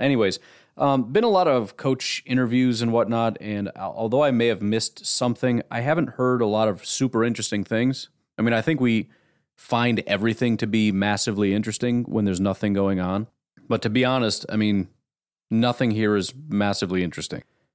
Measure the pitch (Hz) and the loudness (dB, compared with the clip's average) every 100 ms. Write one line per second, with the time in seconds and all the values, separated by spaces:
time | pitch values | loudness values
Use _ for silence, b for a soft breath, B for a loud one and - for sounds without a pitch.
0 | 135 123 98 - B B B - 143 135 | 0 2 2 0 B B B -2 0 2
1 | 113 175 233 190 170 127 101 - 135 127 | 0 0 2 4 4 2 0 -4 -2 -2
2 | - - - 127 120 123 127 113 117 117 | -4 -6 -2 0 2 2 2 2 2 2
3 | 110 117 113 - 107 104 101 - 95 - | 2 2 0 -2 -6 -6 -6 -8 -10 -4
4 | 113 131 147 120 117 95 101 110 - - | 0 2 2 4 2 2 0 0 -2 -8
5 | - - 123 117 131 120 - 113 131 165 | -6 -2 -2 0 0 0 -2 -4 0 0
6 | - - 127 123 107 107 110 95 - - | -2 0 0 2 2 2 0 -2 -6 -4
7 | 135 113 117 110 - 104 92 113 127 135 | 0 0 0 0 -2 -4 -2 0 0 -2
8 | - _ _ - 113 113 160 147 123 110 | -10 _ _ -2 2 2 0 2 2 2
9 | - b b b b _ - 117 120 110 | -2 b b b b _ -4 0 2 0
10 | - 98 113 104 123 113 107 110 107 98 | -2 0 0 0 0 0 0 2 2 2
11 | 104 101 - 101 101 104 107 107 123 120 | 0 0 -2 0 0 0 -2 -4 -2 -2
12 | 117 110 101 90 98 95 104 98 98 95 | -2 -2 0 0 0 0 0 0 0 0
13 | 92 98 110 _ _ - - 113 110 120 | -2 -4 -6 _ _ -20 -4 -2 0 2
14 | 127 131 113 - - 110 107 101 92 _ | 2 2 0 -2 -4 -2 0 0 -2 _
15 | _ _ _ _ - 113 123 - 123 107 | _ _ _ _ -4 0 0 0 0 2
16 | 107 104 87 131 151 101 101 98 92 92 | 2 0 -2 -8 -6 0 0 0 -2 -2
17 | 87 - - 85 - _ _ | -2 -6 -10 -10 -14 _ _